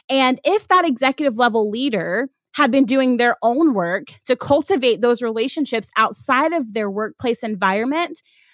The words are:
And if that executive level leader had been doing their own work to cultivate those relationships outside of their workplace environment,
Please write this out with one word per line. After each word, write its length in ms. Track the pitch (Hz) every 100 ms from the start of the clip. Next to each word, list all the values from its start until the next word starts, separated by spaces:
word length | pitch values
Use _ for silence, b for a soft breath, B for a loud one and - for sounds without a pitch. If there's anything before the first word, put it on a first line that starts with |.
| B
And 320 | 269 254 254
if 220 | 294 403 -
that 180 | 370
executive 540 | 339 240 262 277 285 220
level 320 | 240 220 214
leader 580 | 220 269 214 165 190 269 _ _
had 180 | - 277
been 120 | 269
doing 320 | 240 269 262 240
their 200 | 240 -
own 320 | 226 247 320
work 320 | 208 170 175 - - -
to 80 |
cultivate 640 | 254 - 285 - 381 247 208
those 220 | 240 240
relationships 680 | 240 220 240 - 277 226 214 -
outside 560 | 220 214 - 254 320
of 220 | 330 233
their 160 | 214 208
workplace 540 | 196 214 - 247 233
environment, 760 | 226 208 190 196 240 302 339 - - b b